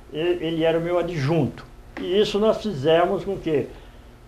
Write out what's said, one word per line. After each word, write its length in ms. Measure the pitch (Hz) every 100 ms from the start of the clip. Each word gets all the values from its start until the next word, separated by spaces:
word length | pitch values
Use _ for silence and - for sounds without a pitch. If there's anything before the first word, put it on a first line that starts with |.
| -
e-, 40 | 151
ele 440 | 170 175 160 165
era 140 | 165 165
o 40 |
meu 180 | 170 175
adjunto. 680 | 170 170 135 165 117 - - - - -
E 200 | 190 190
isso 180 | 208 202
nós 240 | 220 220
fizemos 600 | 214 156 143 160 175 190
com 140 | 190 190
que 300 | 165 147 - - - - - -